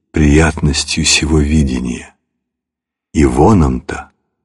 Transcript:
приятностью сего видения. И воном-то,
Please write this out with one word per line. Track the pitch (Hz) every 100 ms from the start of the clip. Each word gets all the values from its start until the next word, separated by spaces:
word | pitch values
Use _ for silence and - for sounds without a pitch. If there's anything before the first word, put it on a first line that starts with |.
| _
приятностью | 82 73 76 80 76 76 71 - -
сего | 78 - 73 78
видения. | 73 78 69 62 62 60 - _ _ _ _ _ _ _ _ _ _
И | -
воном-то, | 69 62 92 104 71 64 - - - _ _ _